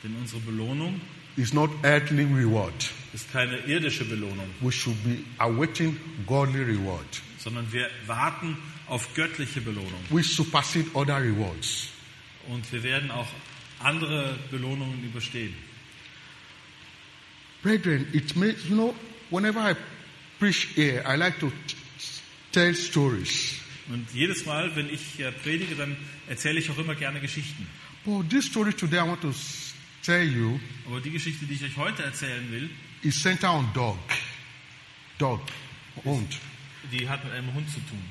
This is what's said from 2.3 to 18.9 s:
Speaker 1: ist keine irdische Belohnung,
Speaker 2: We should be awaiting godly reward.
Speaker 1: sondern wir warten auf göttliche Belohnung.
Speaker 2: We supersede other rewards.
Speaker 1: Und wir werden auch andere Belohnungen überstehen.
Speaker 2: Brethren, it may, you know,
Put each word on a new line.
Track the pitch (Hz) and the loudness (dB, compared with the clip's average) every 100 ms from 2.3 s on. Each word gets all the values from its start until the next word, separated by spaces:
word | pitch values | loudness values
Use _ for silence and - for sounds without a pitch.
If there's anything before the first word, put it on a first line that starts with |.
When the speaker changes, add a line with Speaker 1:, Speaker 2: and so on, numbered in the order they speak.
| 139 117 110 90 82 - - - | 6 6 6 2 -2 -4 -6 -10
Speaker 1:
ist | 110 - | -10 -4
keine | 131 123 127 - | 0 0 0 0
irdische | 160 156 - 117 | 2 2 0 -2
Belohnung, | 110 104 98 95 92 | -2 -4 -6 -8 -2
Speaker 2:
We | 127 | 0
should | 123 - 110 | 2 0 0
be | 113 120 - - | 0 -2 -4 0
awaiting | 117 117 160 - 165 151 160 160 98 | 2 4 2 2 0 0 -6 -8 2
godly | 135 139 135 | 4 4 2
reward. | 127 104 98 87 69 - - - | 2 2 2 -2 -6 -12 -12 -12
Speaker 1:
sondern | 113 120 113 | -8 -6 -4
wir | 120 123 117 107 | -2 -2 -4 -4
warten | 113 147 160 165 151 - - - | 2 2 0 -4 -6 -8 -14 -6
auf | 127 - - | -4 -4 0
göttliche | 160 160 131 135 | 0 0 -4 -4
Belohnung. | 113 104 92 92 92 | -4 -4 -6 -8 2
Speaker 2:
We | 160 | 4
supersede | 165 - 160 151 139 175 160 | 4 4 4 4 4 2 2
other | 139 143 139 | 2 2 4
rewards. | 123 104 101 80 - - - - - - - - - | 4 2 2 -2 -4 -4 -6 -10 -18 -20 -20 -18 -10
Speaker 1:
Und | 120 113 | -8 -6
wir | 123 | -4
werden | 120 135 143 | 0 0 -2
auch | 120 113 - - - - - | -4 -6 -8 -14 -16 -16 0
andere | 123 156 160 151 135 131 131 | 0 2 0 0 0 -4 -6
Belohnungen | 131 127 139 135 127 | -4 -2 -2 -4 -4
überstehen. | 120 117 110 120 107 87 - - - - - - - - - - - - - - - - - - - - | -6 -6 -6 -4 -6 -8 -14 -18 -20 -20 -18 -18 -20 -20 -20 -20 -20 -20 -20 -20 -20 -20 -20 -20 -20 -4
Speaker 2:
Brethren, | 190 214 175 143 143 | 4 4 6 2 4
it | 156 143 170 | 2 2 2
may, | 202 220 156 | 2 2 2
you | 208 | 4
know, | 226 | 4